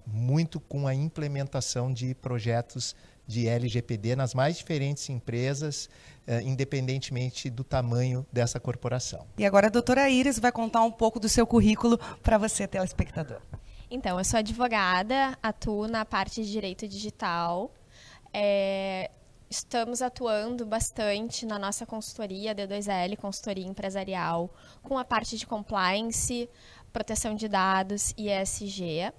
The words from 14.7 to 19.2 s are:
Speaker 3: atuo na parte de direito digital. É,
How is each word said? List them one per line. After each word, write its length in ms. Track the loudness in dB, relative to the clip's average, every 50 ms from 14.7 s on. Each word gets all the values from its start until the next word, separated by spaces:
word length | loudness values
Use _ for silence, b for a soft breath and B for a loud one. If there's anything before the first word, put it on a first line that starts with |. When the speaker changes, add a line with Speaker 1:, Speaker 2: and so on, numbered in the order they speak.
| 2 2 4 4 4 4 4 2 2 2 2 2 0 -2
Speaker 3:
atuo 460 | -4 -4 -4 -2 -2 -2 0 0 -2 -2
na 160 | -2 -2 -2
parte 400 | -2 0 -2 -2 -2 -4 -6 -6
de 80 | -4
direito 340 | -4 -4 -4 -4 -6 -6 -8
digital. 880 | -10 -8 -8 -8 -8 -8 -4 -4 -2 0 0 0 0 0 -2 -4 -6 -8 -16 b b b b b b b b b -10 -4
É, 760 | 0 2 2 4 4 2 2 0 -2 -2 -2 -4 -4 -6 -8 -10 -16